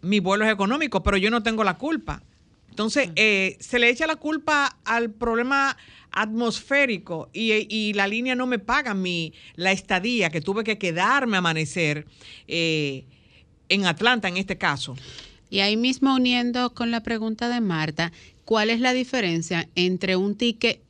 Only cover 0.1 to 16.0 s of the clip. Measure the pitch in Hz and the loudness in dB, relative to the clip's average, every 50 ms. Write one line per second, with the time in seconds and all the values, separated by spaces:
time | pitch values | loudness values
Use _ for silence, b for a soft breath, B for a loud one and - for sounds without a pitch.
0.1 | 202 208 175 180 196 208 214 220 220 196 202 196 247 302 320 262 - 294 - 208 | 2 2 4 2 2 2 4 2 2 2 2 0 2 0 -2 0 -2 0 2 2
1.1 | 202 196 185 214 233 240 208 233 220 220 220 196 175 - 247 302 330 262 - - | 2 2 2 2 2 2 0 0 0 2 0 0 0 -2 -4 -4 -4 -4 -4 -8
2.1 | 143 135 - - _ _ _ _ _ _ _ _ - - 214 220 - 285 262 175 | -10 -10 -12 -20 _ _ _ _ _ _ _ _ -6 -4 -4 0 2 0 0 0
3.1 | 165 175 214 214 208 196 190 185 - - - - - 247 233 240 247 240 320 320 | 2 2 2 4 4 2 0 -2 -4 -8 -10 -4 0 2 4 4 4 2 0 -2
4.1 | 320 311 - 302 311 311 311 311 302 285 285 269 - _ _ - 220 233 233 226 | -2 -4 -4 -4 -4 -2 0 0 2 2 2 0 -4 _ _ -2 -2 0 -2 -2
5.1 | 214 214 233 233 226 233 240 254 277 277 277 269 247 B B B B B B B | -4 -4 -4 -2 0 0 0 0 0 2 0 0 -2 B B B B B B B
6.1 | - 190 214 214 220 226 240 233 - - - - 277 285 285 262 220 175 - - | -4 -4 -2 -2 -2 -2 0 -2 -2 -4 -4 0 2 2 2 2 0 -4 -6 -8
7.1 | 175 160 135 - _ 190 226 226 214 214 220 - 202 220 214 208 208 202 196 196 | -10 -10 -10 -10 _ -4 0 2 2 0 0 -2 -4 -2 -2 0 0 0 0 0
8.1 | 208 226 247 262 254 247 254 254 247 220 - - 240 285 294 240 202 190 185 180 | 0 -2 -2 -2 -2 -2 0 -2 -2 -4 -2 0 -2 0 0 -2 -2 -2 -2 -2
9.1 | 175 170 165 156 B B B B B - 175 190 196 190 - - 202 185 180 233 | -2 -4 -4 -6 B B B B B -2 0 0 0 0 0 -2 -2 0 0 0
10.1 | 247 233 185 165 156 165 147 190 196 220 220 214 214 214 196 180 160 170 185 220 | 0 0 0 0 0 -2 -4 -2 -4 -2 -2 -2 -4 -2 -2 -2 0 2 2 2
11.1 | 262 285 262 233 208 185 180 165 160 156 156 151 - 190 165 151 147 151 147 B | 4 2 2 2 2 2 2 2 0 0 -2 -4 -2 0 0 0 0 -4 -6 B
12.1 | B B B B B B B - - 170 165 165 160 156 147 143 135 131 127 b | B B B B B B B -6 -2 -2 0 0 0 0 -2 -2 -4 -8 -12 b
13.1 | b b b b b b b b _ _ _ _ 190 196 196 180 165 - 208 240 | b b b b b b b b _ _ _ _ 0 2 4 2 2 4 4 2
14.1 | 254 233 190 185 175 185 190 190 190 - 196 170 143 135 - - 127 135 B B | 4 4 0 -2 -2 -2 -4 -4 -6 -2 0 -2 -2 -2 -6 -10 -10 -14 B B
15.1 | B B B B B B B _ - 196 196 202 214 220 240 254 262 262 | B B B B B B B _ 0 2 2 2 2 2 2 0 2 2